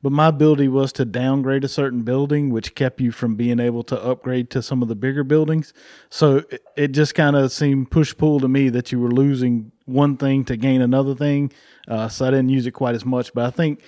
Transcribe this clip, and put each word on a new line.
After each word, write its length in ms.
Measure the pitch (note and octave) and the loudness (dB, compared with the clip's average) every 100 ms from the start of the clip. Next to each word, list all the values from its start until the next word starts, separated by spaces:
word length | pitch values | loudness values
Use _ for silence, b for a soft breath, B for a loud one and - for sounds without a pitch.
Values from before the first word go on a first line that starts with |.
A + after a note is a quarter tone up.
but 80 | C#3 | -2
my 160 | C#3+ D#3 | 2 2
ability 400 | D3 D3+ D3 C#3 | 4 4 4 2
was 240 | C3 C#3 | 2 -2
to 120 | - B2+ | -2 -4
downgrade 580 | A#2+ B2+ C3+ C3 C#3 | -2 0 0 0 -2
a 60 | C3+ | -2
certain 320 | - C#3 B2 | -2 -2 -2
building, 480 | A#2 C3 C#3+ D3 C#3+ | -2 -2 0 0 0
which 260 | A2+ - - | -2 -4 -4
kept 240 | C3 - | -4 0
you 140 | B2+ | -4
from 220 | A2+ A#2+ A2 | -2 -4 -2
being 260 | A#2+ A#2+ | 0 0
able 220 | A#2+ A#2 | 0 -2
to 140 | A#2 A#2+ | -6 -6
upgrade 460 | A2 B2 - B2+ A#2+ | -4 -4 -2 -4 -2
to 120 | B2+ | -6
some 200 | A2+ C3 | -4 -2
of 80 | A#2+ | -2
the 60 | G#2+ | -2
bigger 280 | C3 C#3 | -4 -4
buildings. 480 | C3+ D3+ D#3 D#3+ D3 _ B B B | 0 2 2 -2 -4 _ B B B
So 340 | - D#3 C#3 - | 0 4 4 0
it, 100 | B2+ _ - | -14 _ -4
it 120 | C#3+ | -2
just 260 | C3+ D3+ - | 2 0 2
kinda 320 | D3+ C#3+ C3+ | 2 4 0
seemed 400 | - D3 C#3 B2+ | 0 0 0 0
push-pull 520 | E3 D3+ - D3+ D3 | 0 0 2 2 2
to 80 | C3 | 2
me 180 | C3+ C3+ | 2 2
that 240 | A#2+ B2 | 0 -4
you 80 | B2+ | -2
were 120 | A#2+ | 0
losing 600 | A#2+ C#3 C3+ B2 A#2+ A2 _ - | 2 2 2 0 -2 -4 _ -4
one 320 | C3 C#3+ C3+ | 0 2 2
thing 260 | C#3 C3+ | 0 0
to 140 | B2+ A#2+ | -2 -2
gain 240 | C3 C3 | 0 2
another 340 | B2 C3 C3+ C3+ | 2 2 0 -2
thing. 380 | D3 C#3+ C#3+ b b b - | -2 0 -2 b b b -10
Uh, 220 | A2 A2+ | -6 -6
so 180 | - C3 | -4 0
I 40 | |
didn't 180 | C3+ C3 | 2 2
use 180 | C3+ B2 | 0 -2
it 40 | |
quite 240 | - C3 A#2+ | -4 -4 -2
as 100 | B2+ | -4
much, 280 | B2+ A#2+ | -4 -4
but 120 | B2 A#2+ | -4 -4
I 40 | |
think 300 | B2+ E3 D3 | -2 -2 -2